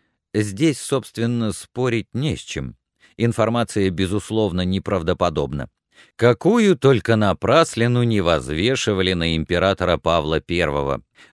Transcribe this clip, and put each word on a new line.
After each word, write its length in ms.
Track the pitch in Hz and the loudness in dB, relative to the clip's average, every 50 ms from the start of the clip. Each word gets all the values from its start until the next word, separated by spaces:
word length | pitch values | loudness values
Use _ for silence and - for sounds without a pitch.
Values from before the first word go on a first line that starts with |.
| _ _ _ _ _ _ - | _ _ _ _ _ _ -2
Здесь, 440 | 107 107 104 95 98 156 160 135 - | -2 -2 -2 -2 0 0 0 0 -2
собственно, 720 | - - 139 131 104 - - 117 117 113 120 117 113 107 92 | -4 -4 -4 -4 -4 -6 -8 -4 -4 -2 -2 -2 -2 -2 -4
спорить 560 | - - - - 123 127 127 117 113 92 _ - | -6 -10 -12 -6 -4 -2 -2 -2 -2 -4 _ -6
не 240 | 117 143 156 98 | -6 -4 -4 -4
с 40 | - | -6
чем. 360 | - - - - 67 62 - _ _ _ _ _ _ _ _ | -8 -10 -10 -8 -8 -10 -12 _ _ _ _ _ _ _ _
Информация, 720 | - 113 117 110 - 110 110 117 120 113 - - 107 98 95 | -2 -2 0 0 2 0 2 2 0 -2 -2 -2 0 0 0
безусловно, 720 | 87 78 95 87 101 104 - - 107 110 107 101 87 90 | 0 0 -2 -2 -2 -4 -4 -4 -2 -2 0 0 0 -2
неправдоподобна. 1080 | 90 92 95 95 - - 104 92 82 85 90 - 90 87 76 76 71 67 69 69 65 - _ _ _ _ _ _ - _ _ | -2 0 -2 -2 -2 -2 -4 -2 0 -2 0 0 0 0 0 0 -4 -4 -4 -6 -8 -10 _ _ _ _ _ _ -20 _ _
Какую 600 | - 113 120 120 - - 170 226 240 220 202 170 | 2 2 2 4 4 2 2 4 4 4 4 4
только 400 | - - 135 135 107 - - 113 | 4 4 4 4 4 2 0 2
напраслину 840 | 107 107 98 87 - - - 131 160 165 - - 113 117 120 123 123 120 | 2 2 2 0 0 0 2 4 4 2 2 0 0 0 2 2 2 2
не 180 | 120 113 101 87 | 2 2 2 2
возвешивали 880 | 85 82 73 62 65 76 80 95 120 135 120 - 110 104 95 92 92 92 | 2 2 0 0 -2 -2 -2 0 0 0 0 0 0 0 0 0 0 0
на 240 | 85 82 82 82 | 0 0 0 0
императора 640 | 80 80 - 90 87 90 98 95 - 90 87 85 80 | 0 -2 -2 0 0 2 0 0 0 0 0 0 0
Павла 420 | - 85 82 85 73 76 80 80 | 0 0 0 0 0 0 -2 -2
Первого, 640 | - - 87 87 85 76 71 71 69 69 69 57 - _ _ _ - - | -2 -2 -2 -2 0 0 0 -2 -2 -2 -4 -6 -8 _ _ _ -20 -16